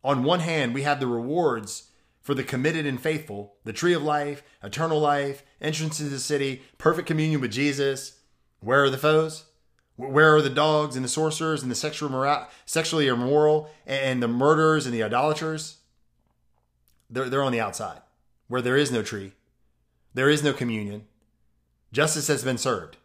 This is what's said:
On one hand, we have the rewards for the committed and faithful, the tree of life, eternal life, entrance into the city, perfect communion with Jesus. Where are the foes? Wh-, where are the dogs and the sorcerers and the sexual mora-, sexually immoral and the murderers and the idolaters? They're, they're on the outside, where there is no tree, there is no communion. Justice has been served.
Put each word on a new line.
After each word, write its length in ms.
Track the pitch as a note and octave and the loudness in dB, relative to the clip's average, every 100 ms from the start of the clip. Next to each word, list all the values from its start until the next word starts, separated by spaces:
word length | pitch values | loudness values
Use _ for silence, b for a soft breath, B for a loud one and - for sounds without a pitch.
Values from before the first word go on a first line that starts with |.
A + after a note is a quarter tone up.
On 220 | C3 C#3 | 2 2
one 160 | C3+ F3+ | 2 0
hand, 320 | E3+ D#3+ B2+ | 0 -2 -2
we 80 | B2+ | -2
have 140 | C#3+ C#3 | -2 -2
the 80 | B2+ | 0
rewards 840 | A#2+ A#2+ E3 D#3+ A#2 G#2 - b b b b | -2 -2 0 0 0 -6 -14 b b b b
for 100 | - | -6
the 100 | C#3+ | -4
committed 440 | B2+ B2+ C#3+ D#3+ D3 | -2 -2 0 0 -4
and 120 | B2+ | -4
faithful, 580 | D#3+ E3 - G2+ G2+ _ | -4 -4 -6 -14 -14 _
the 80 | A2 | -12
tree 180 | A2 F3 | -2 2
of 100 | E3+ | 2
life, 400 | D3+ D3 D3 C#3 b b | 2 -2 -2 -8 b b
eternal 360 | G2+ G#2 D#3+ D#3 | -12 -4 0 2
life, 440 | D3+ C#3+ C#3 C#3 b b | 2 2 -2 -8 b b
entrance 400 | D3+ D3 D#3 D#3 | -6 -4 -4 -4
into 100 | D3+ | -6
the 80 | C3+ | -6
city, 440 | - D3 C#3 C3 B _ | -2 -2 -2 -6 B _
perfect 280 | D#3 F3 - | 0 0 -2
communion 360 | D#3 D#3 D3+ | 0 0 0
with 100 | B2 | -2
Jesus. 680 | A2 C#3+ C#3 C#3 C3+ - _ _ _ _ _ | 0 -2 0 -2 -2 -10 _ _ _ _ _
Where 220 | G2+ C3+ | 0 4
are 60 | C#3 | 4
the 80 | C3 | 2
foes? 480 | D3 D#3 D#3+ D#3 - _ _ _ _ - | 2 4 2 -6 -20 _ _ _ _ -12
Wh-, 140 | C3 | -2
where 240 | C3+ D#3 | 4 8
are 60 | D3+ | 6
the 80 | C#3 | 4
dogs 480 | C3 D#3 D3+ D3+ C3 | 2 2 2 0 -4
and 80 | |
the 40 | B2+ | -4
sorcerers 520 | - D#3 D#3 D#3+ D3+ | 0 -2 0 -4 -2
and 100 | B2+ | -4
the 60 | A#2 | -4
sexual 340 | D3+ D3+ D3+ | -6 -6 -6
mora-, 380 | C3 C#3 D3 - B | -2 0 -2 -4 B
sexually 440 | - D#3+ D#3+ E3 C#3 | -6 -4 -2 0 2
immoral 600 | A#2+ B2 D3 D3+ D3+ D3+ B - | 2 2 4 4 4 -2 B -8
and 360 | C3+ C3+ B2+ | -4 -2 0
the 60 | A#2+ | 0
murderers 580 | A#2+ C#3 D#3 D#3 D#3 C3 | 2 4 6 4 2 0
and 80 | |
the 80 | A#2 | -2
idolaters? 760 | G#2+ A#2+ D3 D3+ D#3+ D#3 - - _ _ _ _ _ _ _ _ _ _ _ _ _ | 0 0 0 0 -4 -6 -10 -16 _ _ _ _ _ _ _ _ _ _ _ _ _
They're, 180 | A#2 B2+ | -6 -2
they're 140 | C3+ | 0
on 100 | C3+ | 0
the 80 | A#2+ | 0
outside, 400 | G#2+ - G2+ - _ _ _ _ _ | -2 -4 -10 -12 _ _ _ _ _
where 140 | B2 | -4
there 160 | B2 C3+ | 2 2
is 120 | C#3 | 2
no 120 | B2 | 0
tree, 300 | G#2 G#2 F#2+ _ _ _ _ _ _ _ _ | -4 -8 -12 _ _ _ _ _ _ _ _
there 160 | B2+ C#3 | 2 4
is 120 | D3+ | 4
no 120 | D3 | 2
communion. 500 | C#3 B2 A2 G2+ G#2 A2+ _ _ _ _ _ _ _ _ | 0 -4 -4 -6 -10 -16 _ _ _ _ _ _ _ _
Justice 360 | A#2+ D#3 D#3 C#3+ | -2 0 0 0
has 140 | C#3 | 0
been 160 | B2+ B2+ | 0 -2
served. 380 | C3+ G#2 E2+ - | -2 -4 -6 -20